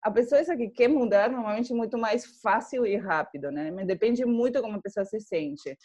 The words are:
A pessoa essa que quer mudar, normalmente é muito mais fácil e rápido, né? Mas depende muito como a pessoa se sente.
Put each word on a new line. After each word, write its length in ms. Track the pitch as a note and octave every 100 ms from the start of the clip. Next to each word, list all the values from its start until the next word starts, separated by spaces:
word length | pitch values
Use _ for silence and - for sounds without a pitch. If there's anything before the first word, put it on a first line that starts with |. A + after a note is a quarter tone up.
A 80 | G#3+
pessoa 300 | G#3 A#3+ C#4+
essa 160 | E4+ D#4+
que 120 | A3+
quer 200 | - B3
mudar, 420 | D4 A#3 G3+ G#3+
normalmente 420 | B3+ A3 G#3+ A#3+
é 40 | A#3
muito 200 | A3+ A#3+
mais 440 | A3+ A3+ - -
fácil 460 | A3 G#3 - C4 A3+
e 100 | G3+
rápido, 540 | F#3+ D#3+ D3+ C#3+ C#3
né? 200 | C#3+ D#3
Mas 160 | F3+ F#3+
depende 380 | F#3 A3 A#3+
muito 360 | B3 A#3 A#3+ B3
como 160 | A3+ G#3
a 60 |
pessoa 220 | G3 G3+
se 160 | G3 G#3+
sente. 560 | G#3+ E3+ D3+ C#3+ - C3+